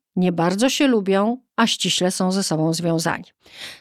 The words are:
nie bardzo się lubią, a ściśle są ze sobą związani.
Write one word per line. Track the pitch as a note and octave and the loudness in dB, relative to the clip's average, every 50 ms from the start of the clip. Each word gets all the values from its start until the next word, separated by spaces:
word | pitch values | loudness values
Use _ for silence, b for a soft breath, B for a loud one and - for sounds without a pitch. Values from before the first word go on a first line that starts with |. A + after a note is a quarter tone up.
| _ _ - | _ _ -2
nie | F3+ F3+ F3+ | 0 0 2
bardzo | F3 E3+ E3 F3 F#3+ G3+ B3+ C4+ | 2 2 0 0 2 2 0 0
się | - - D4 | 2 2 2
lubią, | C4 A#3+ G#3+ F#3+ G3 G3 G3 G#3 A#3 B3 C4 - _ _ | 2 2 2 2 2 2 2 2 0 -2 -4 -8 _ _
a | - A3+ | 0 0
ściśle | G#3+ - - - F3+ - - F#3 F3+ | 0 0 -2 -2 -2 0 0 0 0
są | - - F#3 F#3 | 0 0 0 0
ze | F#3+ G3 | 0 -2
sobą | F#3+ - D#3+ D#3 D#3 E3 | -2 -2 0 0 0 0
związani. | E3 E3 E3+ E3 E3 D#3+ E3 E3 - E3+ - - _ B B B B B B B B B | 0 -2 -2 0 0 0 0 -2 -4 -4 -8 -14 _ B B B B B B B B B